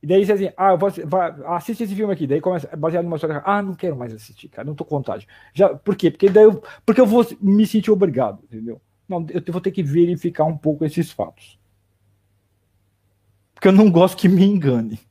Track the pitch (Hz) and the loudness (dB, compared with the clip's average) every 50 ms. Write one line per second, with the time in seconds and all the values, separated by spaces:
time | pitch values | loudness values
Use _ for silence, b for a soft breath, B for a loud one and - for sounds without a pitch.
0 | - 147 180 196 202 190 214 202 196 175 - - 185 196 190 170 185 202 190 - | -2 2 2 2 2 2 0 -2 -2 -6 -4 0 2 2 2 2 0 -2 -4 -6
1 | 160 151 151 190 180 165 - 147 131 160 175 196 - - 233 - 233 208 196 190 | -8 -4 -2 -2 -2 -4 -6 -10 -8 -6 -6 -6 -6 -8 -8 -8 -6 -8 -6 -6
2 | 214 208 196 151 160 135 135 156 - 185 185 170 139 - - 156 147 165 160 175 | -4 -4 -4 -4 -2 -2 -2 -2 -2 -2 -4 -4 -6 -10 -10 -6 -6 -4 -2 -2
3 | 170 175 165 156 170 156 156 147 - - 202 202 202 190 185 151 - 180 151 127 | -4 -4 -6 -6 -6 -6 -6 -6 -4 -2 -2 -2 -4 -6 -10 -8 -6 -6 -6 -6
4 | 123 120 110 107 107 - 101 _ - - _ - 110 139 151 143 - _ 151 143 | -10 -12 -14 -16 -18 -20 -20 _ -20 -20 _ -14 -12 -12 -10 -12 -10 _ -6 -6
5 | 131 - 98 104 107 b b b b b b 143 196 196 - 147 _ - 196 - | -6 -6 -10 -12 -12 b b b b b b 2 2 2 2 -2 _ -6 -4 0
6 | - 165 156 - - 202 185 214 214 220 202 160 B B B B B - 220 - | 0 -2 0 2 0 4 6 8 8 8 6 4 B B B B B 0 4 4
7 | 254 208 214 240 233 233 - - 196 190 196 208 220 - - 220 - - 214 196 | 4 4 4 2 0 0 -4 -4 0 2 4 4 2 2 0 -2 2 2 2 2
8 | 196 180 135 123 127 107 98 - _ _ - 110 110 117 113 - _ _ _ _ | 2 -2 0 -2 -4 -4 -4 -10 _ _ -18 -14 -14 -14 -14 -14 _ _ _ _
9 | _ _ 180 175 170 156 - 175 - - 165 180 175 196 190 - 170 139 139 170 | _ _ -8 -8 -8 -6 -8 -8 -8 -6 -8 -6 -6 -6 -4 -4 -4 -2 2 0
10 | 170 170 180 175 - 170 170 - 156 160 165 151 - 156 151 151 160 151 147 - | 2 0 0 -4 -6 -8 -4 -2 -4 -4 -4 -4 -4 -4 -4 -2 -4 -6 -4 -4
11 | 170 - - - 101 - _ _ _ _ _ _ _ _ _ _ _ _ _ _ | -6 -6 -6 -10 -10 -10 _ _ _ _ _ _ _ _ _ _ _ _ _ _
12 | _ _ _ _ _ _ _ _ _ _ _ _ _ _ _ _ _ _ _ _ | _ _ _ _ _ _ _ _ _ _ _ _ _ _ _ _ _ _ _ _
13 | _ _ _ _ _ _ _ _ _ _ _ _ - 196 190 196 214 208 170 165 | _ _ _ _ _ _ _ _ _ _ _ _ 2 4 6 6 6 6 6 6
14 | 180 185 185 - - 190 185 180 185 196 208 190 147 139 127 117 113 110 110 - | 4 4 2 0 0 2 4 4 4 2 2 0 0 0 0 0 -2 -6 -10 -14
15 | _ _ | _ _